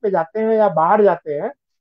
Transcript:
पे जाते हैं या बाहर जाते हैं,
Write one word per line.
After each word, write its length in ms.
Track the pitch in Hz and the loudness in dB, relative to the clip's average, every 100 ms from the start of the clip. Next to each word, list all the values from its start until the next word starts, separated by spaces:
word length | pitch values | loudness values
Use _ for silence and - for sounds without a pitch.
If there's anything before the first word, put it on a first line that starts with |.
पे 100 | 220 | -4
जाते 280 | 185 165 220 | -2 -4 -4
हैं 120 | 220 | -2
या 180 | 220 208 | 2 0
बाहर 340 | 160 165 214 | 2 2 4
जाते 300 | 202 170 - | 2 0 -6
हैं, 160 | 147 202 285 _ _ | -6 -8 -10 _ _